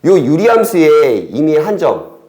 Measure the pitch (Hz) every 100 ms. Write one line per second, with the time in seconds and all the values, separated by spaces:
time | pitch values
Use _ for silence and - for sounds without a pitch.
0 | - 190 127 160 226 226 220 180 156 151
1 | 139 110 - 113 156 151 175 202 156 98
2 | - -